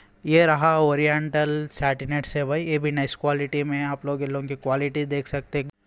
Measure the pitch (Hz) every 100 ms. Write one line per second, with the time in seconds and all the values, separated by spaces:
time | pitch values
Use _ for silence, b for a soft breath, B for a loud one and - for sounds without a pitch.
0 | B B 151 160 170 147 160 156 151 143
1 | 151 151 156 151 151 151 151 - 139 131
2 | 139 147 - 151 135 156 170 151 147 147
3 | 139 - 147 147 139 143 147 143 143 143
4 | 143 143 139 139 139 135 135 135 143 147
5 | 143 143 131 143 - 147 139 -